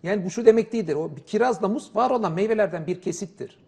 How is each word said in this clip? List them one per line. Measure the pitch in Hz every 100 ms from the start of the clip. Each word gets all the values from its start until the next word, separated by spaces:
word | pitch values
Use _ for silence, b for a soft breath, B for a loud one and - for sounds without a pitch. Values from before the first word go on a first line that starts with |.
Yani | 165 208 185
bu |
şu | 202 226
demek | 220 -
değildir. | 233 170 147
O | 165 147
bir |
kirazla | - 214 247 226 202
muz | 247 - 208
var | 247
olan | 247 202
meyvelerden | 160 208 220 196 170 156
bir | 180
kesittir. | - 165 196 - - -